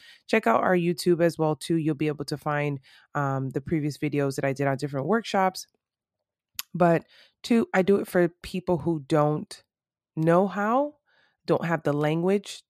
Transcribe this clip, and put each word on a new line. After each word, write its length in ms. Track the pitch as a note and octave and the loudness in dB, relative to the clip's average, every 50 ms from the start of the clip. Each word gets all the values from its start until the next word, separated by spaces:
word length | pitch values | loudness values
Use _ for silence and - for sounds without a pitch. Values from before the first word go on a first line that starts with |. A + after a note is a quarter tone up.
| - - - _ _ | -20 -20 -20 _ _
Check 200 | - - A3 - | -2 0 0 2
out 140 | A#3 F#3+ - - | 2 2 2 4
our 120 | G3 F#3 | 2 2
YouTube 460 | F3+ E3+ F3 F3 - - F3+ F3 D3+ | 2 2 0 -2 0 2 2 2 4
as 160 | E3+ E3+ D#3 | 2 2 2
well, 200 | - D#3+ D#3 D3+ | 2 0 0 -2
too. 180 | - - - E3 | -2 -2 -2 -2
You'll 200 | E3 D3+ D#3 D3+ | 0 0 -2 -2
be 120 | C3+ D#3 | -2 -2
able 180 | D3+ C#3+ D3 D3 | -4 -4 -6 -6
to 120 | - D3+ | -8 -8
find, 420 | C#3 - D#3 D3 D3 D3 D3 C#3+ C#3 _ - - - _ _ - | -6 -4 -4 -2 -2 -2 -2 -4 -6 _ -18 -20 -20 _ _ -4
um, 360 | D3 C#3+ C#3 C3+ C3+ C3+ C3 | -2 -2 -2 -2 -2 -4 -4
the 120 | C3+ D3 | -4 -6
previous 360 | C3+ - F3 D#3 C#3+ D3+ C#3+ | -4 -2 -2 -2 -2 -2 -4
videos 380 | - D#3 D3+ C#3+ C#3+ C#3 C#3 C3+ | -4 -6 -2 -2 0 -2 -2 -2
that 100 | - - | -2 -2
I 80 | C#3 C3+ | -2 -2
did 140 | C3 C#3+ | 0 0
on 100 | C#3 C3+ | -2 -2
different 300 | B2 D3 C#3+ C#3+ C3+ C3+ | -2 -4 -6 -6 -6 -2
workshops. 600 | D#3 G#3 A#3 G#3 - - G3 F#3+ F#3 F#3 - - _ _ _ _ _ _ _ _ _ _ _ _ _ _ _ _ _ _ - - _ - | -2 -2 -2 -2 -2 0 2 2 0 0 -4 -16 _ _ _ _ _ _ _ _ _ _ _ _ _ _ _ _ _ _ -16 -16 _ 0
But 300 | E3 F3+ E3+ E3 D#3 - _ _ - - _ _ _ - | 2 4 4 4 2 0 _ _ -20 -20 _ _ _ -2
two, 240 | - A#3+ A3+ - - - | 2 2 2 2 2 0
I 80 | F#3+ | 0
do 160 | F#3 G3 G3+ | 2 4 2
it 100 | G3+ - | 2 0
for 220 | - - F3+ F3 E3+ - _ | 0 0 2 2 2 0 _
people 360 | - - - F#3 - - F3+ D3+ | -18 -12 -12 -8 -2 -2 -2 -2
who 240 | C3 E3+ E3+ D#3 C3+ | 0 -2 -4 -4 -2
don't 560 | - E3 D3+ D3 D3 D3+ D3+ - - - - _ _ _ _ _ _ _ _ _ _ - | 0 2 2 4 2 0 -2 -6 -10 -16 -20 _ _ _ _ _ _ _ _ _ _ -6
know 320 | D#3 D#3+ E3 E3+ F3+ G3 | -2 2 4 4 4 4
how, 460 | G3 F#3 G3+ G3+ G#3+ A#3 C4+ D4 D4 D4 _ _ _ _ _ _ _ _ _ - | 2 0 -2 -2 0 0 0 0 -2 -6 _ _ _ _ _ _ _ _ _ -2
don't 200 | - D#3+ - - | 0 0 0 0
have 180 | E3 E3+ D#3 - | -2 -2 -2 0
the 100 | D3 C#3+ | -2 0
language 720 | D3 D3+ D3+ D#3+ E3 E3+ F#3 G3 G#3 G3 - - - _ | 0 0 0 0 0 0 0 0 0 -2 -6 -16 -18 _